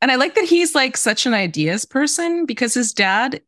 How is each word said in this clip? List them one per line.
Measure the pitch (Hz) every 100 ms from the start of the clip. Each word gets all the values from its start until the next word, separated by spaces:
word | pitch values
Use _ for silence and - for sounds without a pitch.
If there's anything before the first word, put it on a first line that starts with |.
And | 262
I | 254
like | 302 381
that | 359
he's, | 339 339 294
like, | 262 -
such | - 214 262
an |
ideas | 220 185 151 151 196 -
person | 269 294 294 339 339 311
because | 247 240 247
his | 226
dad, | - 196 196 262 262